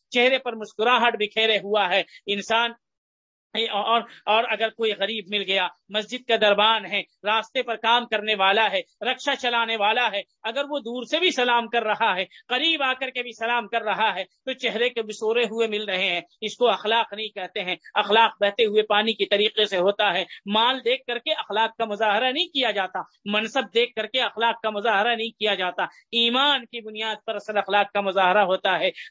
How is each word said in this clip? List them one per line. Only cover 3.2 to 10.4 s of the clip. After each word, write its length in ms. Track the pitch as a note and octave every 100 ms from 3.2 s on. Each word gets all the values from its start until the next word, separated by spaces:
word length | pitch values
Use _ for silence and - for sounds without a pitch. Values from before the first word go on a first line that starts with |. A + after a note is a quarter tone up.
| _ _ _ G#3+
اور، 380 | A3+ G#3+ G#3+ A#3 G#3 - -
اور 180 | G#3+ A#3
اگر 200 | G#3+ A3
کوئی 220 | - A3+ G3
غریب 260 | G3 A3 F3+
مل 140 | G#3 F#3
گیا، 200 | F#3+ F3+ - -
مسجد 380 | G3+ G#3 B3 B3
کا 80 | A3+
دربان 440 | G#3 G3+ G#3+ A3+ F#3+
ہے، 160 | G3+ F3 _
راستے 380 | G3 A3 G#3+ C4
پر 140 | B3 A3
کام 300 | A3 A#3+ A#3
کرنے 300 | G#3+ G#3 G#3+
والا 360 | F#3+ G#3 G#3+
ہے، 100 | F#3+ - -
رکشہ 340 | A#3 B3+ - C4
چلانے 360 | B3 A#3+ A3+ A3+
والا 360 | G3+ A3+ A#3+
ہے، 100 | G3 - _